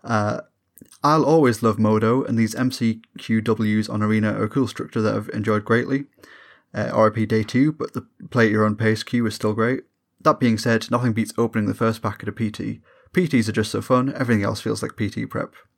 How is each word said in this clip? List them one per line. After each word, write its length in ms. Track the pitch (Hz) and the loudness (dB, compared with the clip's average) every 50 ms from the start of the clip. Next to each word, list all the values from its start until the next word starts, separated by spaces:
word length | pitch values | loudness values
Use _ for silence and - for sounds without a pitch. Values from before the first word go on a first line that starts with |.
| - | -4
Uh, 380 | - 113 107 104 104 - - - _ _ _ _ _ _ - - _ - _ - | -2 -2 0 0 0 -2 -4 -8 _ _ _ _ _ _ -20 -20 _ -14 _ 2
"I'll 220 | 143 156 160 139 | 2 4 4 4
always 380 | 139 160 165 147 123 113 - - | 4 4 6 6 4 2 2 0
love 160 | 113 104 107 | 0 2 2
Modo, 440 | 107 107 110 107 110 110 120 131 135 | 2 2 4 4 4 2 2 0 0
and 140 | - 131 | -2 0
these 160 | 113 113 110 - | 0 0 0 0
M 180 | - 127 127 | -2 -2 -2
C 300 | 127 - 117 113 110 110 - _ _ | -2 0 0 -2 -2 -2 -10 _ _
Q 240 | - - - 113 113 | -18 -4 -2 -2 0
Ws 480 | 110 117 110 107 110 107 107 107 107 - | 2 0 0 0 2 0 2 0 0 -2
on 140 | - 107 107 | -2 -2 0
Arena 300 | 107 110 110 107 107 104 | 2 2 2 2 0 0
are 100 | 104 107 | -2 -4
a 60 | 107 | -2
cool 180 | - 139 131 | 0 -2 -2
structure 340 | 110 - - - - - 117 | -2 -2 -8 -10 -6 -4 -2
that 140 | 107 107 107 | 0 0 0
I've 140 | 107 107 - - | -2 -4 -6 -6
enjoyed 320 | 110 104 110 107 107 107 | -4 -2 0 0 0 0
greatly. 400 | - 117 120 123 - 135 139 143 _ _ _ - - - - - - - _ _ _ - | 0 0 0 2 0 -2 -4 -4 _ _ _ -20 -20 -20 -20 -20 -20 -20 _ _ _ -6
Uh, 160 | - 107 - - | -6 -6 -2 2
R 140 | - 110 | 4 4
I 20 | 107 | 4
P 160 | 107 117 110 | 2 0 -2
Day 160 | 107 113 110 | 0 0 0
two, 300 | 107 - - 123 139 156 | 0 0 2 2 2 2
but 220 | 156 - 131 - - | 0 -2 -10 -8 -8
the 120 | 131 - _ _ _ - - | -10 -12 _ _ _ -20 -4
play 160 | - 120 113 | 2 2 4
at 60 | 107 | 4
your 140 | 104 107 107 | 4 4 2
own 100 | 107 104 | 2 2
pace 260 | 107 113 107 110 110 | 2 2 0 0 0
queue 240 | - - - 120 117 | -4 -4 -2 0 0
is 80 | 107 104 | -2 -2
still 200 | - - 107 107 | -2 -2 -2 0
great. 280 | 110 110 117 131 - - _ _ _ _ _ _ _ - | 0 0 0 0 -4 -6 _ _ _ _ _ _ _ 2
That 160 | 160 151 - | 2 2 4
being 200 | 135 120 110 104 | 2 2 2 2
said, 320 | - 120 113 110 - - | 0 0 0 0 0 -2
nothing 220 | 113 117 123 123 107 | -2 0 0 0 0
beats 200 | 117 107 - - | 0 -4 -4 -2
opening 300 | - 117 110 - 113 104 | -2 -2 0 0 -2 -2
the 60 | 107 107 | -2 -2
first 300 | - 120 113 110 - - | 0 -2 -2 -2 -2 -6
pack 180 | 107 101 - | -8 -8 -6
at 80 | - 104 | -10 -10
a 20 | |
P 200 | 101 - 117 104 | -6 -4 -6 -6
T. 300 | 104 - - 110 110 - _ _ _ _ _ _ | -4 -6 -8 -8 -8 -10 _ _ _ _ _ _
P 160 | - 180 180 | -2 0 0
Ts 220 | 151 - 123 107 110 | 2 2 0 0 2
are 40 | 104 | -2
just 180 | 117 104 - | -2 -2 -2
so 100 | - 104 | -4 -6
fun, 320 | - - 131 127 123 135 135 | 0 2 2 2 2 0 -2
everything 300 | - 135 120 117 107 98 | -4 0 0 0 0 0
else 180 | 98 104 - | -2 -4 -4
feels 220 | - 110 110 107 104 | -4 -4 -4 -4 -6
like 120 | - - | -8 -6
P 140 | - 110 98 | -4 -6 -4
T 160 | - 117 113 | -4 -6 -8
prep." 300 | - - - - - _ - _ _ _ | -6 -6 -8 -8 -8 _ -20 _ _ _